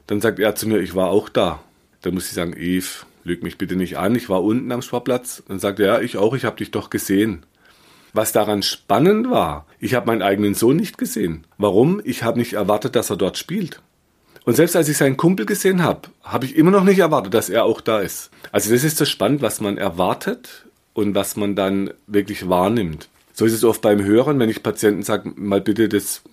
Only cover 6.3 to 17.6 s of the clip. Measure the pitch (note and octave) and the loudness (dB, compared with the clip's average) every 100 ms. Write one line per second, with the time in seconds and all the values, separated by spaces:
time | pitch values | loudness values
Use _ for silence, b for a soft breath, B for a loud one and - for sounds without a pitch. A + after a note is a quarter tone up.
6.3 | B2+ A#2 - G#2 G#2+ - G#2 - G2 A2 | 2 -4 -4 -6 -6 -6 -6 0 2 2
7.3 | F2 - _ b b b b b G#2+ A2 | -2 -12 _ b b b b b -2 0
8.3 | A2+ G#2+ G#2 F#2+ - - C3+ E3+ G#3+ B3 | 0 2 0 -2 -6 0 2 4 4 2
9.3 | B3 E2 D2 - b G#2+ B2 A2 A2+ F#2+ | 0 0 -4 -12 b -2 0 0 0 2
10.3 | G2 G#2 F#2+ A2+ D3 G#3+ - B3+ A3+ F2 | 2 0 2 2 2 0 -6 -8 -4 -4
11.3 | D#2 - - G2+ F#2+ C3+ G3+ G3+ A#2 A#2 | -6 -12 -2 2 4 4 2 -4 -4 -2
12.3 | A#2+ A#2 G2+ F#2+ G#2 - A#2 - F#2+ F#2+ | -2 -2 -2 0 0 0 -2 -2 -2 -2
13.3 | - - F#3 E3+ - _ _ _ b b | -4 -8 -6 -6 -10 _ _ _ b b
14.3 | b - A#2+ E3+ F3 D3+ C#3+ C#3+ B2+ E3 | b 0 2 4 2 0 2 0 2 2
15.3 | G3 G#3+ G3+ F#3+ F#3 D3 - - _ - | 2 0 0 0 2 0 -2 -6 _ -8
16.3 | - C3 G#3 E3 G3+ F#3+ F#3+ E3 D3 G2 | -4 -2 4 4 6 6 4 4 2 2
17.3 | A2 F#2+ G#2+ | 0 0 0